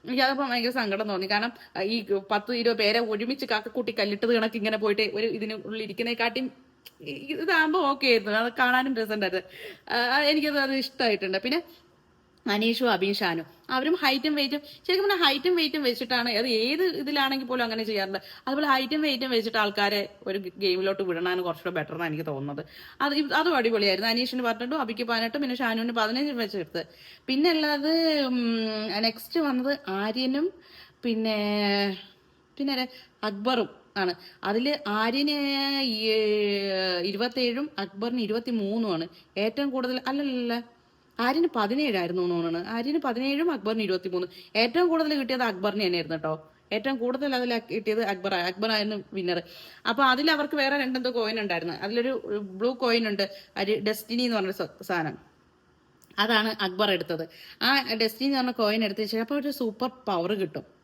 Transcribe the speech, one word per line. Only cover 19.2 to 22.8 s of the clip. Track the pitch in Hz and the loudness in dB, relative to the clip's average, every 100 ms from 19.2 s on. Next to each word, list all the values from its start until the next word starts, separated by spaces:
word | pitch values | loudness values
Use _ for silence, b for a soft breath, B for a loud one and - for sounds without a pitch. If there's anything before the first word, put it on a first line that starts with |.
| 262 | 2
വെച്ചിട്ട് | 233 220 220 | 0 2 2
ആൾക്കാരെ | 208 202 202 208 202 - - | 0 2 2 0 -4 -8 -4
ഒരു | 196 | -4
ഗ-, | 185 - | -6 -2
ഗെയിമിലോട്ട് | 190 185 190 196 | 0 2 2 0
വിടണതാണ് | 185 170 180 185 | 0 0 0 0
കുറച്ചുകൂടെ | 180 160 180 175 | -2 -2 -4 -4
ബെറ്റർ | 147 | -4
എന്നാണ് | 160 170 | -4 -4
എനിക്ക് | 151 156 | -2 -4
തോന്നുന്നത്. | 139 143 143 - B | -4 -6 -8 -10 B